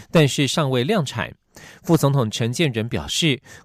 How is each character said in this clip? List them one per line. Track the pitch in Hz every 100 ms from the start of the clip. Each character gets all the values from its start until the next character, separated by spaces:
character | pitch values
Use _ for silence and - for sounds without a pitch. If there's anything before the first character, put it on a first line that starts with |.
| -
但 | 170 143
是 | - 135
尚 | - 139
未 | 127
量 | 139 220
产。 | 135 113 82 - _ - - -
副 | - 165
总 | -
统 | 139 110
陈 | - 117
建 | 123 160
仁 | 113 113
表 | 104 -
示， | - 165 - - -